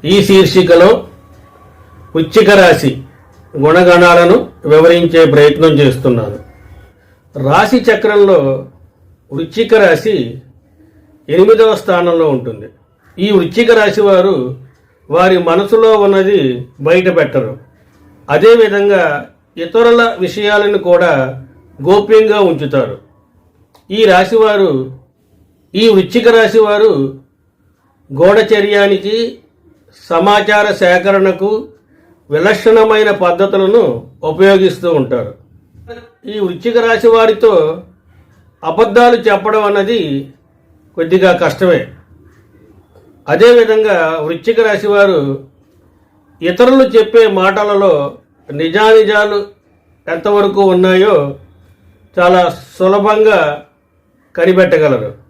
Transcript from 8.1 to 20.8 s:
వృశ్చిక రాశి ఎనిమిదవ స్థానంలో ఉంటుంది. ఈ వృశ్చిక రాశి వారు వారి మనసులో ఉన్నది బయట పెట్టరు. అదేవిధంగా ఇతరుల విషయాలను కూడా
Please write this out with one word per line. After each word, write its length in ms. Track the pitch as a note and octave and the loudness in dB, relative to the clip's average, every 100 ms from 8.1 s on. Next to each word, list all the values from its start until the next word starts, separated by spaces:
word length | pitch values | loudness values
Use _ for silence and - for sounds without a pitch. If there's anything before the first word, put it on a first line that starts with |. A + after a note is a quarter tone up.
| G#3 G3+ F3+ C#3 C3+ - _ _ _ _ _ _ | 2 2 2 0 -6 -10 _ _ _ _ _ _
వృశ్చిక 420 | C#3 E3 - A3+ | -12 -10 -6 0
రాశి 680 | A3 F#3+ D#3+ A3 G3 A#2+ - - _ _ _ _ _ _ _ - | 2 2 0 -2 -4 -6 -12 -20 _ _ _ _ _ _ _ -6
ఎనిమిదవ 460 | D#3+ G#3 A3 A3 | 0 2 4 2
స్థానంలో 540 | G#3 - F3+ F3 E3+ D#3 | 0 -2 -2 0 0 -2
ఉంటుంది. 400 | C3+ B2+ G#2 G#2 _ _ _ _ - | -2 -8 -14 -18 _ _ _ _ -8
ఈ 120 | G3 | -2
వృశ్చిక 400 | G3+ E3 - A#3 | 0 0 -2 2
రాశి 300 | A3+ G#3 G#3 | 2 2 0
వారు 640 | G3+ F#3+ F#3 D#3+ B2+ C3 - _ _ _ _ | 0 2 0 -2 -6 -12 -20 _ _ _ _
వారి 280 | D#3 F#3 F#3 | 0 0 0
మనసులో 640 | E3+ E3+ G3 A3 A3 G#3+ | 0 -2 0 0 2 2
ఉన్నది 680 | G3+ G3 F#3+ G3+ C3+ B2 C3+ _ | 2 0 0 0 -2 -6 -12 _
బయట 360 | C#3+ F3+ F3+ D#3+ | -2 0 0 -2
పెట్టరు. 420 | C#3+ C3+ A#2 - _ _ _ _ _ _ - | -2 -4 -6 -12 _ _ _ _ _ _ -6
అదేవిధంగా 1000 | C#3+ G#3+ A#3 G#3+ G3+ G3+ G3 D#3+ D3 A#2+ _ _ - | 0 4 4 2 0 0 0 -2 -4 -10 _ _ -14
ఇతరుల 600 | E3+ A3+ A#3 A#3 A#3 A3+ | -6 0 2 2 0 -4
విషయాలను 580 | F3+ - G#3 G#3 G3+ | -8 -4 -2 0 0
కూడా 680 | G3 | -2